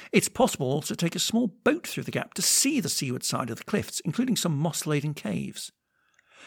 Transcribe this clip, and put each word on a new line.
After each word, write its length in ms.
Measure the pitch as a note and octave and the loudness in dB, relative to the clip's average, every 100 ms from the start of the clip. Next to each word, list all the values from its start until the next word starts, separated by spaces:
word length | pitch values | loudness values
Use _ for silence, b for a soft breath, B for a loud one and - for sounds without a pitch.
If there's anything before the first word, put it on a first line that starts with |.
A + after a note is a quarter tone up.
| B | B
It's 160 | - - | 2 4
possible 420 | - A#3 - B2+ | 4 2 2 0
also 240 | C#3+ - | 0 -2
to 100 | - | -2
take 120 | E3+ E3+ | -2 0
a 20 | |
small 280 | - A#3 B3 | 0 2 0
boat 380 | - A#3+ D#4+ - | 0 2 2 0
through 180 | - | -8
the 80 | - | -4
gap 220 | B2 - | -4 -4
to 80 | - | -2
see 380 | - - C4+ D4 | 2 4 4 2
the 80 | E3 | 0
seaward 360 | - C3+ B2+ | 0 -2 -2
side 260 | - B2 B2 | -2 -2 -2
of 80 | A#2+ | -6
the 60 | |
cliffs, 360 | - - - - | -4 -2 -2 -4
including 360 | - D3 C4 G3+ | -2 0 0 2
some 200 | F3 C#3+ | 0 0
moss-laden 560 | D#3+ - D3+ D3 D3 | 0 -2 -2 0 -2
caves. 600 | D3 G#3+ E3 - - - - _ B B B B B | -4 -4 -4 -6 -8 -12 -16 _ B B B B B